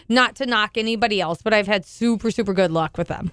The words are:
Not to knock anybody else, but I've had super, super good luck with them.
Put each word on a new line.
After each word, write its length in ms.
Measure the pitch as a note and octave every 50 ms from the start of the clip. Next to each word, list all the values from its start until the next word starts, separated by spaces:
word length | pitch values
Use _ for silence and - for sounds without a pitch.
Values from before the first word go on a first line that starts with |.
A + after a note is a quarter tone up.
| - -
Not 260 | A3+ B3+ B3+ A3 - -
to 80 | C4+ B3
knock 240 | A#3+ G#3+ G#3+ G#3 -
anybody 460 | A3+ A3 A3 A3+ A3 A#3+ A3+ G#3+ F#3+
else, 200 | F3+ D#3+ E3 - -
but 100 | A3 A3
I've 140 | G#3 G3+ F#3
had 180 | G#3+ G3+ F#3+
super, 460 | - - - A#3 A#3 A#3 G3+ - A3+
super 200 | - - A3 G3 F#3+
good 180 | F3+ F#3+ E3+
luck 260 | D#3+ E3 D#3+ D#3 - -
with 100 | F3 -
them. 220 | - - - E3+